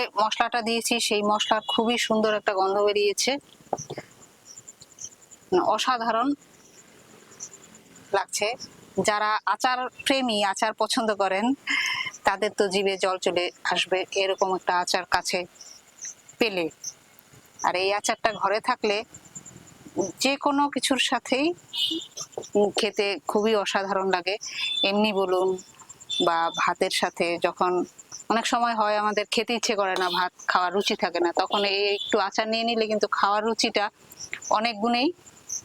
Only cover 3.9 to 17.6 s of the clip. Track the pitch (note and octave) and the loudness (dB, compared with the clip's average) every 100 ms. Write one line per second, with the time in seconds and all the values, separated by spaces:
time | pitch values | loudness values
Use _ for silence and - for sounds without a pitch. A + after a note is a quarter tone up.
3.9 | - - - - - - - - - - | -14 -14 -20 -20 -20 -20 -20 -20 -20 -20
4.9 | - - - - - - F3+ - A3 C4+ | -20 -20 -20 -20 -20 -2 2 2 2 2
5.9 | B3 A3+ A3+ C4+ C#4+ - - - - - | 0 0 2 0 -2 -6 -20 -20 -20 -20
6.9 | - - - - - - - - - - | -20 -20 -20 -20 -20 -18 -20 -20 -20 -20
7.9 | - - G3 F3+ - G#3 B3+ - - - | -20 -4 -4 -2 -2 -2 -4 -12 -20 -8
8.9 | - F#3+ G#3 G#3+ G#3+ - G#3 C4 B3+ B3+ | -2 0 2 0 0 0 0 0 0 -4
9.9 | - - C4+ B3 G#3 G3+ G3 A3 - G#3+ | -4 0 0 2 0 0 0 -2 0 -2
10.9 | - A3+ G3+ F#3+ F#3+ A#3 C#4 - - - | 0 0 2 2 2 0 -2 -2 -2 -2
11.9 | - - - - G3 G#3 - G3+ F#3+ G3 | -4 -6 -4 0 0 0 2 0 2 0
12.9 | F#3+ F#3+ F#3 G3 F3 E4+ - - F3+ - | 0 0 0 0 0 -2 -4 -2 -2 0
13.9 | F#3 F#3 G3 F#3+ F#3+ F#3+ F#3 - F3+ F3 | -2 -2 -2 0 0 0 0 0 0 0
14.9 | F#3+ F3 F#3 - F#3 F3 - - - - | -2 0 -2 0 -4 -4 -12 -20 -20 -20
15.9 | - - - - - A#3 F#3 D#3+ - - | -18 -18 -18 -10 -2 -2 0 -4 -6 -16
16.9 | - - - - - - - | -16 -20 -20 -20 -20 -20 -6